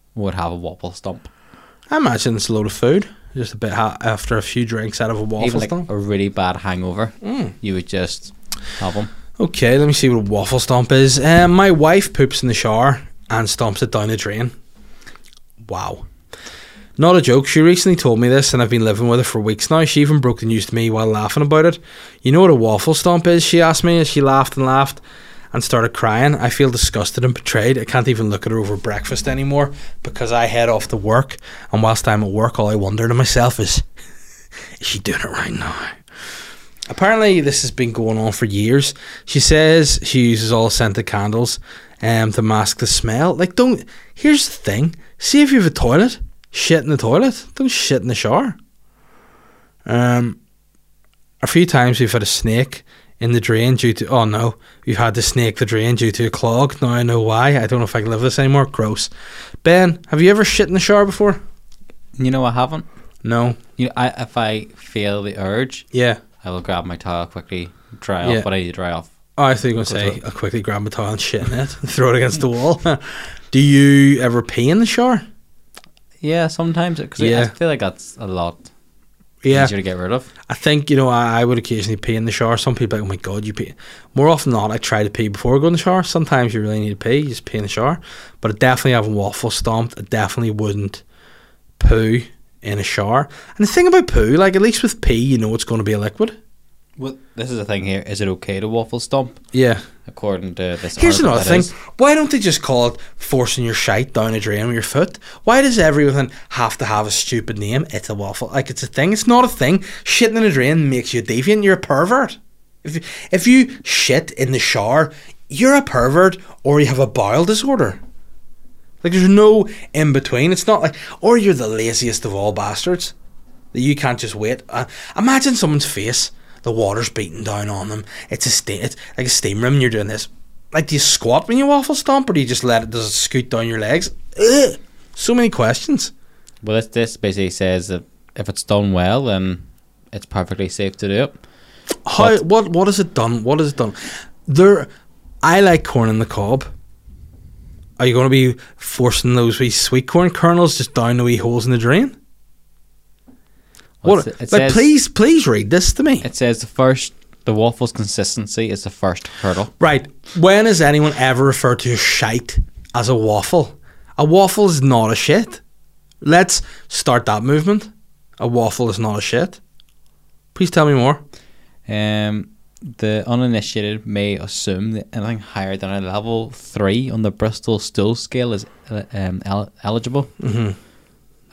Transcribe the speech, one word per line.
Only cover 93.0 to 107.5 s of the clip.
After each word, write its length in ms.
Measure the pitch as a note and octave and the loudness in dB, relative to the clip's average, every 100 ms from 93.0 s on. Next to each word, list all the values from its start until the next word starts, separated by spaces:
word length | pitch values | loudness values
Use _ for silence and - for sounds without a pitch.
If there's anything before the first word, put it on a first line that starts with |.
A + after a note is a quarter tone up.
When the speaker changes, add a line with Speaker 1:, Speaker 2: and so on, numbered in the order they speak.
| G2+ B2+ D3 - - - | 0 2 0 -6 -14 -2
Speaker 2:
And 100 | G#3 | 0
the 60 | |
thing 160 | - F4+ | 4 6
about 200 | F4+ F4+ | 4 4
poo, 280 | - A2 D3+ | 2 4 4
like, 220 | G3 F#3+ | 4 4
at 40 | |
least 220 | A3 A3 | 2 2
with 160 | A3+ - | -2 0
pee, 140 | D3+ A#2 | 0 2
you 220 | C3 B2+ | 2 2
know 180 | G#2+ A2+ | 0 -2
it's 80 | |
gonna 200 | - A2+ | -2 -2
be 100 | G#2+ | -2
a 40 | G#2 | -2
liquid. 380 | G#2 - A3+ - - - _ - _ - | -4 -2 -4 -4 -20 -20 _ -20 _ -14
Speaker 1:
Well, 200 | C3+ C3 - - | -12 -12 -16 -10
this 140 | B2 | -8
is 80 | A#2+ | -6
the 60 | |
thing 220 | G#2 G2+ F#2+ | -4 -4 -2
here. 180 | F#2+ - | -4 -6
Is 140 | G2 | -4
it 80 | G2 | -4
okay 320 | F#2 - G2 | -4 -6 -6
to 80 | G#2+ | -4
waffle 320 | A2+ A2 A#2+ | -4 -4 -6
stomp? 400 | - C3+ C3 - - | -4 -4 -4 -8 -6
Speaker 2:
Yeah. 260 | B2+ B2 G#2+ - - - | 0 2 2 -4 -20 -20
Speaker 1:
According 500 | - G#2 F#2 F#2 F2+ | -8 -6 -4 -6 -6
to 220 | F2+ E2+ | -6 -6
this 160 | F2 - | -8 0
Speaker 2:
Here's 180 | E4+ E4 | 2 2
Speaker 1:
article, 60 | A#3+ | 2
Speaker 2:
another 100 | A#2 | 0
Speaker 1:
it 60 | G2 | 2
Speaker 2:
thing. 100 | F3 | 2
Speaker 1:
is. 100 | F3 - - - | 0 -6 -16 0
Speaker 2:
Why 160 | C4+ D#4 | 2 4
don't 140 | D4 | 2
they 100 | C4+ | 0
just 220 | G3+ C#3 | 0 -2
call 260 | - B2 A#2+ | 0 0 0
it 100 | A#2 - - | -2 -12 -12
forcing 480 | - C3+ A#2+ - | -4 -2 0 -2
your 100 | A#2 G#2+ | -4 -2
shite 360 | - G#2 C3 | -2 -2 -2
down 220 | A2+ A2+ | -2 -2
a 60 | A2 | -2
drain 240 | G#2+ G#2 A#2 | -4 -4 -4
with 80 | |
your 80 | A#2 | -4
foot? 340 | G#2+ C#3 F3+ - - - - | -4 -2 -2 -4 -20 -6 2
Why 160 | B3+ | 4
does 180 | C#4 A3+ | 4 4
everything 500 | D#3+ D3 C#3+ C3+ B2+ - - | 2 4 2 2 -2 -8 -12
have 280 | - A#2 - | -4 -4 -4
to 60 | G#2+ | -4
have 220 | G#2+ G#2+ | -2 -2
a 40 | |
stupid 460 | - - A#2 G#2+ | -4 -4 -4 -4